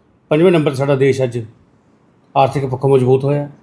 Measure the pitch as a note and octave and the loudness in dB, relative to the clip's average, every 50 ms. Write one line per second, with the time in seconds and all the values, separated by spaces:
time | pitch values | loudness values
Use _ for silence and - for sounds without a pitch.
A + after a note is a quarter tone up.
0 | _ _ _ _ _ - D#3 D3+ E3+ F#3+ F3 E3 D3 D#3 C#3 B2 C#3 C#3 C#3+ B2+ | _ _ _ _ _ -2 0 2 4 4 4 2 0 0 -2 -2 -2 0 0 2
1 | C3+ C#3 C3 C3+ C3 B2 A2+ A#2+ A2 G#2+ - _ _ _ _ _ _ _ _ _ | 2 0 0 0 -2 -4 -4 -8 -10 -12 -18 _ _ _ _ _ _ _ _ _
2 | _ _ _ _ _ _ - C3+ C#3 B2+ - D3 C3+ C3 B2 B2+ - C#3 C3+ C3 | _ _ _ _ _ _ -2 0 0 0 0 -4 -6 -6 -6 -2 0 2 2 2
3 | B2 B2 C3 C3 C#3 C#3 C#3+ C#3+ C#3+ C#3+ - _ | 2 2 0 0 0 -2 -2 -4 -4 -8 -12 _